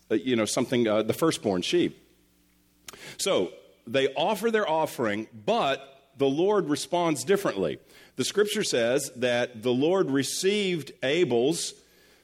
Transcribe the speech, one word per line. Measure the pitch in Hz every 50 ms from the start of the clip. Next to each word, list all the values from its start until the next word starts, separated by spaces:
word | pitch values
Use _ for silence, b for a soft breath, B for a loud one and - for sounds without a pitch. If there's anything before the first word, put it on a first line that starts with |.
| _ -
uh, | 110
you | 107 - 127 123
know, | 113 107
something, | 101 - 139 120 - 131 120 117
uh, | 107 104 110
the | 110 113
firstborn | 123 - 165 160 - - - 107 95 87
sheep. | - - 175 175 135 78 - - _ _ _ _ _ _ _ _ _ _ _ _ _ _ _ _ _ - B B B B B B
So | - 196 170 120 90 80 - - - - - _ -
they | 117 113 135 135 131 135
offer | 143 160 196 220 185 214 233
their | 220 220 202 151
offering, | 160 160 156 147 - - 123 104 101 107 110 - - 110 104
but | - 226 233 170 139 135 - - - - - _ _ -
the | - 139 139
Lord | 135 156 180 202 214 202 170 143
responds | 147 - - - 175 175 175 165 151 127 123
differently. | 147 196 196 - 147 104 98 90 76 67 - _ B B B B B B
The | B 123
scripture | - - 196 208 202 - 214 180
says | - - 123 113 117 127 143 139 - -
that | 123 123 123 120 120 123 - - 110
the | 104 127
Lord | 123 127 143 165 190 196 180 143
received | 135 139 127 - - - 180 190 208 208 202 185 175 160 127 - - -
Abel's, | 131 131 147 175 180 131 123 117 123 147 170 170 - - - b b b b b b b b b